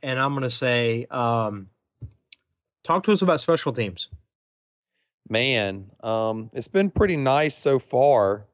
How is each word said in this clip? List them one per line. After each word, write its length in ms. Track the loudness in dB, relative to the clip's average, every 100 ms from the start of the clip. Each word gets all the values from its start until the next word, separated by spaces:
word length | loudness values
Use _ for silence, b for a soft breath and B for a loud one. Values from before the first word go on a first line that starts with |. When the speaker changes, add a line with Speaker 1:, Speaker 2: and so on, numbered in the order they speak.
Speaker 1:
and 160 | -6 -2
I'm 140 | -2
gonna 160 | -2 -2
say, 560 | -2 0 2 2 -2 -4
um, 580 | -2 0 0 -2 -4 -12 _ _ _ -20 _ _ -20 _ _ _ _
talk 200 | -2 0
to 80 | 2
us 100 | 2
about 180 | 4 2
special 320 | 2 0 0
teams. 380 | -4 -4 -6 -14 -16 _ _ _ _ _ _ _ _ _ _ -6
Speaker 2:
Man, 600 | -2 0 0 0 -4 -12 _
um, 480 | -4 -2 -2 -4 -8
it's 140 | -10 -4
been 220 | 0 0
pretty 280 | 2 0 2
nice 380 | 2 2 0 -2
so 220 | 0 0
far 680 | 0 2 4 4 2 -2 -8